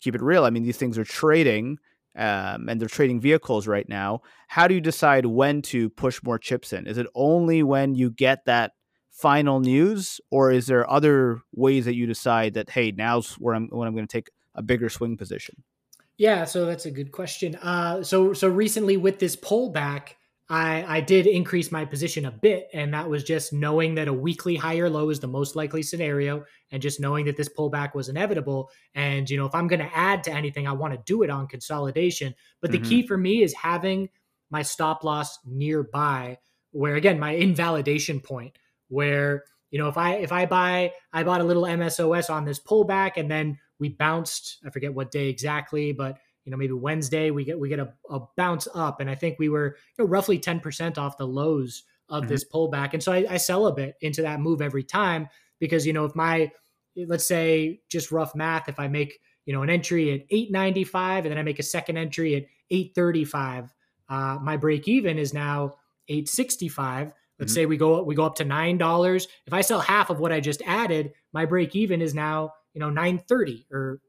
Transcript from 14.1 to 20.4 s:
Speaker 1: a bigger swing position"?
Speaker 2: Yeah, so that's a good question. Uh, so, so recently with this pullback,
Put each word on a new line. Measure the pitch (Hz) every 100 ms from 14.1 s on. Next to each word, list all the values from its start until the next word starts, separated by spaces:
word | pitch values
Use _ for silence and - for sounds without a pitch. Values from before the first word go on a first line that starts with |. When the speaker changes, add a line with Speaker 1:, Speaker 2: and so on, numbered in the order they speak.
| 117 - _ _
Speaker 1:
a | -
bigger | 110 123 117
swing | - 117 113
position"? | 95 101 - - _ _ _ _ _ -
Speaker 2:
Yeah, | 208 190
so | 160 180 170
that's | 165 160
a |
good | 139 139
question. | - 180 - 175 156
Uh, | 175 175 170 185
so, | 170 190 190
so | 196 190
recently | 185 214 220 202 196
with | 190 190
this | 180 -
pullback, | - 220 254 151 143 143 - - _ _